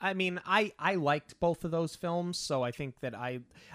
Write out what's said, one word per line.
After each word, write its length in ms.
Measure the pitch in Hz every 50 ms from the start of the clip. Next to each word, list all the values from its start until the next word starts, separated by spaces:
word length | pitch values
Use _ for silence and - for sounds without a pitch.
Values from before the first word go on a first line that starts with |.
I 120 | - 190 190
mean, 260 | 190 185 180 180 180 -
I, 280 | 180 190 214 214 208 -
I 200 | - 143 180 196
liked 420 | 180 151 143 147 151 - - - -
both 260 | 180 170 165 - -
of 60 | 170
those 240 | 165 165 170 156 -
films, 420 | - - 170 170 175 175 175 175
so 280 | - - - 151 135 123
I 80 | 120
think 260 | 120 - 147 135 120 _
that 140 | - 127 113
I, 240 | 104 123 127 127 123 123 - - - - -